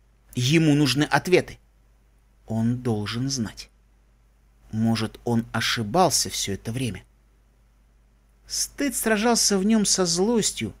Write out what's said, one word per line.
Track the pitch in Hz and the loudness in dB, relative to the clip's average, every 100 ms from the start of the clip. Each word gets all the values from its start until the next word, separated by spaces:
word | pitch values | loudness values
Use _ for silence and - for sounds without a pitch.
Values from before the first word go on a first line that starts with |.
| _ _ _ | _ _ _
Ему | 123 123 165 160 | -4 2 4 4
нужны | 143 147 131 | 4 4 2
ответы. | 147 147 - 175 - - _ _ _ _ _ _ _ _ - | 0 0 2 2 2 -8 _ _ _ _ _ _ _ _ -6
Он | 113 113 123 | -2 0 -2
должен | 123 107 101 117 135 | -2 -4 -4 -4 -4
знать. | 135 104 - - _ _ _ _ _ _ _ _ _ - | -4 -6 -8 -20 _ _ _ _ _ _ _ _ _ -10
Может, | 110 113 113 107 - | -2 0 0 -4 -6
он | - 117 117 | -2 -2 -2
ошибался | 113 - 123 104 160 180 - - | -4 -2 -2 -2 2 2 2 -2
всё | - - | -6 -6
это | 95 - | -6 -8
время? | 117 127 92 - _ _ _ _ _ _ _ _ _ _ _ _ _ - | -6 -6 -8 -14 _ _ _ _ _ _ _ _ _ _ _ _ _ -12
Стыд | - - - 285 | -8 -8 -4 -4
сражался | - 220 214 233 226 - 196 | -2 0 0 2 2 2 2
в | |
нём | 196 220 | 2 2
со | 196 - 180 | 2 2 0
злостью, | 170 208 240 - - 107 - | 2 2 2 0 -4 -8 -10